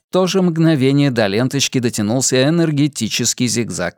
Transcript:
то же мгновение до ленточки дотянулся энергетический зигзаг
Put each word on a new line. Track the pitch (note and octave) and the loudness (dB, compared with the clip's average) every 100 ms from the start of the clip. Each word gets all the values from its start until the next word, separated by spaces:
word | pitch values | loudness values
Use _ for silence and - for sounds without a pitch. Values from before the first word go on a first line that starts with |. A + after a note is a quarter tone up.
| _ | _
то | F#3 F#3 | -2 0
же | F#3+ | 2
мгновение | F3+ D#3+ D#3+ D#3 C3 C#3 C#3+ | 0 2 2 2 2 2 2
до | A#2 G#2 | 2 0
ленточки | G2+ B2+ C#3 - C3+ | 0 0 -2 -2 -2
дотянулся | A#2 - G#2 B2 B2 B2+ C3+ | -2 -2 -2 0 0 2 2
энергетический | E3+ D#3+ C#3+ D3 - G#2+ - A#2 - B2 | 2 0 2 0 -2 -6 -2 -4 -2 -2
зигзаг | A2 G#2 F2 F2 | -2 -4 -4 -6